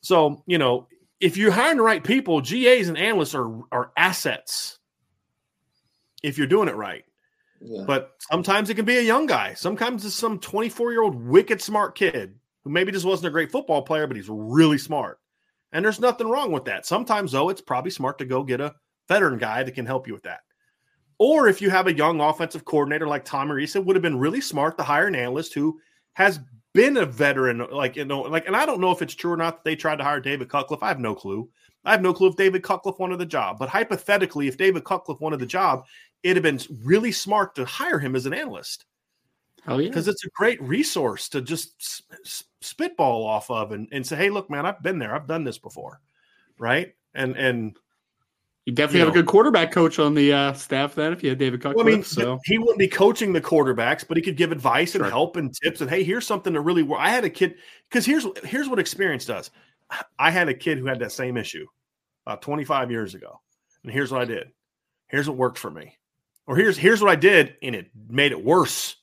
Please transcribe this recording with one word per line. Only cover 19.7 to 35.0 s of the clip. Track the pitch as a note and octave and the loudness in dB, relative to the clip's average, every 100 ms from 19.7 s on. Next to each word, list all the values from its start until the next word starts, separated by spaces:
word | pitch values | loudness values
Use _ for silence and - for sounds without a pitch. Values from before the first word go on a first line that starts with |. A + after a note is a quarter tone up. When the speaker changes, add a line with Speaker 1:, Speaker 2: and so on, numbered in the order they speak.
Speaker 1:
can | B2+ A#2 | -6 -6
help | C3 C3 | -6 -6
you | |
with | F#2+ | -14
that. | F2+ E2+ _ _ _ _ _ _ _ _ | -12 -14 _ _ _ _ _ _ _ _
Or | A#3 D#4 B3 | 4 6 6
if | F#3+ | 4
you | G3+ | 2
have | F#3 F#3 | 4 2
a | |
young | D3+ D3+ E3 | 4 2 4
offensive | D3+ D3+ E3 E3 - | 2 0 -4 -6 -2
coordinator | D3+ C#3+ D3+ D#3 | 0 0 -2 -2
like | D3 | -4
Tommy | - C#3 C#3+ | -4 -6 -4
Rees, | C#3 D#3 G3+ | -4 -2 -2
it | |
would | F#3+ F#3+ | 2 2
have | |
been | E3+ C3+ | 2 0
really | C#3+ A#3+ | 0 -2
smart | C4+ D3 D3+ E3 | -4 -2 -2 -2
to | |
hire | D3 D3 G3+ | 0 2 2
an | |
analyst | D#3 B2 C3+ D#3+ | 0 -2 -4 -6
who | - D3+ D#3 _ _ _ | -2 -2 -4 _ _ _
has | - G3 D#3+ C3 - _ | 2 2 2 -10 -20 _
been | F#3 B3+ C4+ | 4 6 4
a | D#3+ | 0
veteran, | A2+ C#3+ C3+ C3 A#2 A#2+ | 2 2 4 2 0 -6
like, | C#3 C3 C#3+ | -4 -4 -4
you | |
know, | C#3 C#3 | -6 -4
like, | C3 D#3+ E3 | -2 -2 0
and | G#3 | 0
I | D#4 | 0
don't | A3+ | 0
know | F#3 | 0
if | F3+ | 0
it's | E3 | -4
true | - F3 | -6 -4
or | E3+ | -2
not | E3 E3 | -2 -4
that | |
they | - D#3 | -6 -4
tried | D#3+ D3+ | -2 -2
to | |
hire | C#3 D3 | -2 -2
David | C3 C#3+ B2 | -2 -6 -2
Cutcliffe. | C#3+ C3+ D3+ | -4 -4 -4
I | G#3+ | -2
have | D#3 | -2
no | A#2 | -4
clue. | G2+ G2 G2+ B2 _ _ _ | -4 -6 -8 -8 _ _ _
I | - | 2
have | G#3+ | 2
no | F#3 | 2
clue | E3+ F#3+ | 4 2
if | - | 4
David | F#3+ F#3 | 2 2
Cutcliffe | - F#3 G3 F#3+ | -2 -4 -4 -6
wanted | F#3 F3+ | -6 -6
the | F3+ | -4
job. | D3 G2+ G#2 | -4 -4 -6
But | C3+ | -2
hypothetically, | G3 A#3 F#3+ - G3+ F#3 D3 C#3+ | -2 -2 -4 0 0 0 -2 -4
if | C3 | 2
David | F#3+ F3+ | 2 2
Cutcliffe | - F#3 | -2 -6